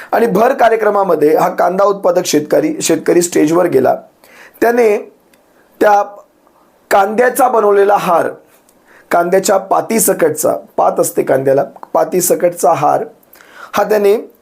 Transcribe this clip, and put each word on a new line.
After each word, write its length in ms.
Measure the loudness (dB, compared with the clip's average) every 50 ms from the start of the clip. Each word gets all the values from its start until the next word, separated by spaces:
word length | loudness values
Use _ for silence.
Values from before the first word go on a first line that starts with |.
| -10 -4
आणि 160 | -2 -2 0 0
भर 260 | 2 2 2 2 2
कार्यक्रमामध्ये 840 | 2 2 2 2 2 0 0 0 0 0 0 0 2 2 2 2
हा 140 | 2 0 0
कांदा 340 | -2 -2 -2 -2 0 0 0
उत्पादक 420 | 0 0 0 0 0 0 0 -2
शेतकरी, 500 | 0 -2 -2 -2 0 0 0 0 0 -4 -4
शेतकरी 400 | -2 -2 -2 -2 0 0 0 0
स्टेजवर 460 | 0 0 0 0 0 2 2 0 0 0
गेला. 280 | 0 0 0 0 -2 -2 -6 -16 _ _ _ _ -20 -20 -20 -20 _ -2
त्याने 500 | -2 0 0 2 2 2 0 -2 -4 -10 _ _ _ _ _ _ _ _ _ _ _ _ _ _
त्या 240 | 2 2 2 2 0 -2 -8 -18 -20 _ _ _ _ _ _ _ _ _ _ _ _ _
कांद्याचा 560 | 0 0 2 0 0 0 0 0 2 0 0 2
बनवलेला 480 | 2 2 2 2 2 2 2 2 2
हार, 320 | 0 0 0 0 0 0 -2 -6 -10 _ _ _ _ _ _ _ _ _ _ _ -20 _ _
कांद्याच्या 460 | -2 -2 0 2 0 0 2 2 0 0
पातीसकटचा, 1000 | 0 -2 -2 -4 -2 -2 -2 -2 0 0 0 0 0 -2 -2 -2 -2 -2 -2 -4 -8 -10 _ -2
पात 220 | -2 0 0 0
असते 240 | -4 -2 -2 -4 -2
कांद्याला, 400 | 0 -2 0 0 0 0 0 0 -4 -8 -18 -20 -6 _
पातीसकटचा 800 | -2 -2 -2 -2 -4 0 0 -2 0 0 -2 -2 0 0 0
हार 340 | 0 2 0 0 0 0 -4 -6 -14 _ _ _ _ -20 -20 -20 -20 -20 -20 -6 -4
हा 100 | -4 -2
त्याने 480 | 0 0 0 2 2 2 0 -2 -10 -18 _